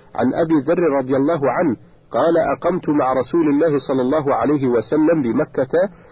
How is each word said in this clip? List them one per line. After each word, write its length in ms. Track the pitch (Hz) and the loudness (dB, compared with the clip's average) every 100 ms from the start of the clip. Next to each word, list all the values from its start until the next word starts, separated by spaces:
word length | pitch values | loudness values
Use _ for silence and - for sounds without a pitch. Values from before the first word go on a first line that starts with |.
| - - | -14 -4
عن 180 | 123 | -2
أبي 260 | - 170 160 135 | 0 0 0 0
ذر 120 | 175 170 139 | 0 2 0
رضي 180 | 131 135 | 0 0
الله 360 | 139 170 135 | 0 0 0
عنه 240 | 127 175 110 - - _ | 0 -2 -2 -8 -20 _
قال: 260 | 117 151 170 | -2 2 2
أقمت 520 | 151 139 165 175 - | 0 -2 -2 -2 -2
مع 240 | 147 131 | 0 0
رسول 360 | 131 123 170 151 | -2 -2 0 2
الله 300 | 143 165 143 | 2 2 0
صلى 220 | - 135 | -2 -2
الله 340 | 127 156 139 120 | 0 0 0 0
عليه 320 | 120 147 131 | 0 0 0
وسلم 540 | 120 110 156 156 165 | 0 0 0 2 2
بمكة 520 | 120 113 151 - 131 160 196 - - | 0 -2 -2 -4 -2 0 -2 -6 -20